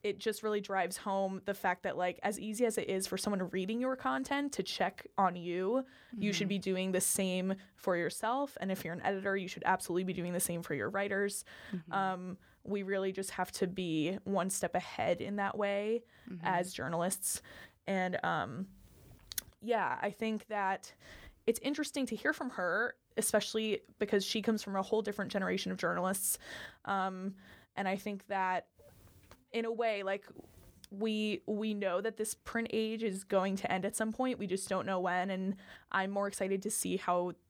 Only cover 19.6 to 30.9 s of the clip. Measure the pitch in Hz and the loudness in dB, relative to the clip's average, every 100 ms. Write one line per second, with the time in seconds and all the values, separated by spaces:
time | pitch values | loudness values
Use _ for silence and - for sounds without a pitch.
19.6 | 214 233 165 127 202 196 220 214 - 208 | -2 0 2 0 -2 -2 -2 -2 -4 -2
20.6 | 190 196 - - - - - - - 226 | 0 -2 -6 -18 -20 -18 -20 -2 0 2
21.6 | 269 294 294 285 254 220 285 311 269 - | 0 -2 -2 -2 -2 0 0 0 -4 -2
22.6 | 180 185 240 - _ - 220 214 - 220 | 0 0 0 -4 _ -2 4 2 2 0
23.6 | 220 208 - - 208 202 196 220 208 214 | 0 0 -4 -4 2 4 4 0 2 0
24.6 | - 196 190 220 208 202 190 202 185 185 | 0 -2 2 2 0 -2 -2 0 0 0
25.6 | 185 185 175 175 185 190 - - - - | 0 0 0 2 0 0 0 -2 -6 -12
26.6 | - - - 196 190 185 190 190 - - | -12 -10 -2 0 0 -2 -6 -8 -20 -20
27.6 | - - 196 196 208 202 - 196 185 180 | -10 -4 0 0 -4 -8 -4 0 2 0
28.6 | - _ - - - - - - _ 233 | -2 _ -20 -20 -20 -20 -20 -20 _ -2
29.6 | 226 226 233 208 190 196 - - - - | -2 2 2 2 0 -2 -4 -20 -20 -20
30.6 | - - - | -20 -20 -14